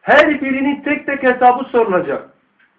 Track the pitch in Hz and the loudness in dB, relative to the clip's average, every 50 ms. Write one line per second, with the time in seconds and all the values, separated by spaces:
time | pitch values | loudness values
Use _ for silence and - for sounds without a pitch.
0 | _ 185 233 285 311 311 294 262 269 269 262 269 269 285 285 285 - 285 294 - | _ 2 4 4 4 2 0 -2 -4 -4 -4 -2 -2 -4 -4 -4 -4 -6 -6 -4
1 | - - 277 269 269 254 247 254 254 247 247 262 262 - - 240 226 202 185 175 | -4 -6 -6 -2 0 -2 0 4 2 2 2 2 -4 -2 -2 0 0 0 0 -2
2 | 156 - 135 117 - - _ _ _ _ _ _ _ _ _ | -2 -4 -6 -8 -10 -16 _ _ _ _ _ _ _ _ _